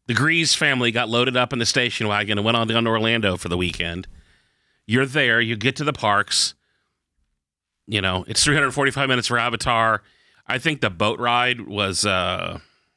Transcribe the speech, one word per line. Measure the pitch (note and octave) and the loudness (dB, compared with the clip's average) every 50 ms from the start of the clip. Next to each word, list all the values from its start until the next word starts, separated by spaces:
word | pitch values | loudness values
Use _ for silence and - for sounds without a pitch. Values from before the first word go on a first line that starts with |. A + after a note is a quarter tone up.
| _ | _
the | - A#2+ | -2 0
Grease | A2 C#3 D#3 E3 E3+ D#3+ C#3 - | 2 2 2 2 2 2 2 0
family | - D#3+ D3 C3+ B2 A#2+ A#2 | 2 2 2 2 2 2 2
got | A2 A#2+ B2 G#2+ | 2 0 0 2
loaded | A#2 A#2+ B2 C3 B2 | 2 2 2 2 2
up | B2+ B2 - | 0 0 0
in | C#3 A#2+ | 0 -2
the | A#2 | -2
station | - - C3 A#2+ A#2 - - A2+ G#2 | 0 0 0 0 0 -2 -2 -2 0
wagon | G2+ G#2 G#2 G#2 G#2+ G2+ | 0 0 0 0 -2 0
and | G#2 | 0
went | A2+ A#2 | 2 2
on | A#2 A2+ A2 | 2 0 2
down | A2+ A#2 A#2 | 0 2 2
to | A2+ | 2
Orlando | A2+ A2 A2 A2+ A#2 A#2 G#2+ G2 F2+ | 0 2 2 0 0 2 0 0 -2
for | F2 - E2+ | -2 -4 -4
the | F2 F2+ | -2 -2
weekend. | F2+ F2 D#2+ - F2 E2+ E2+ F#2 F#2+ - - - - _ _ _ _ _ _ _ _ _ _ _ _ | -2 -2 -4 -6 -6 -6 -6 -8 -12 -14 -18 -20 -20 _ _ _ _ _ _ _ _ _ _ _ _
You're | - A2+ B2+ C#3 | 0 2 2 2
there. | C3 C3+ D#3 C3+ A#2+ A2+ A#2 | 0 0 0 2 2 2 2
You | A#2 A2+ A2+ | 2 0 -2
get | G#2+ A2 C3+ C3 | -2 -2 -2 -2
to | - D3 | 0 -4
the | D3 | -4
parks. | C#3 - - G#2 G2+ G2+ G2+ - - - - - - _ _ _ _ _ _ _ _ _ _ _ _ _ _ _ _ _ _ _ _ _ _ _ _ _ _ | -2 0 0 2 2 2 0 0 0 -2 -2 -2 -4 _ _ _ _ _ _ _ _ _ _ _ _ _ _ _ _ _ _ _ _ _ _ _ _ _ _
You | - G#2+ G2+ | -2 0 0
know, | F#2+ F#2+ F#2 F#2 - - | 2 2 0 -2 -4 -4
it's | G#2 - - | -2 0 2
three | D3 D3 | 2 2
hundred | D#3 C#3+ C3 | 2 2 0
forty-five | - C#3+ C#3 C3+ - C#3+ C#3 C3+ | 0 0 0 0 0 0 0 2
minutes | B2+ A#2+ - - | 0 0 0 0
for | B2 A#2+ | 0 0
Avatar. | A#2 A#2+ A2+ A2 - B2+ A#2 A2+ A2+ A2+ A2 G#2 - _ _ _ _ _ _ _ _ | 0 -2 -2 -2 -2 0 2 2 2 2 0 -2 -4 _ _ _ _ _ _ _ _
I | - B2 C3 | -6 -6 -2
think | - E3 D3+ C3 | -2 -2 -2 0
the | - G#2 | -2 -4
boat | F2+ E2 G#2 G#2+ A2+ - | 0 0 0 0 0 0
ride | A#2+ A#2+ A#2+ A#2+ B2 B2 B2 A#2+ | 0 0 2 2 2 0 -2 -4
was, | G2+ - G#2 G#2 G2+ G2 F2+ - G2+ | -6 -6 -4 -2 -2 0 0 0 0
uh, | G#2 F#2+ F#2 F2 F2+ F2+ F#2 F2 F2 F2 E2+ - _ _ _ _ _ _ | 0 2 2 0 -2 -2 -4 -6 -6 -8 -10 -14 _ _ _ _ _ _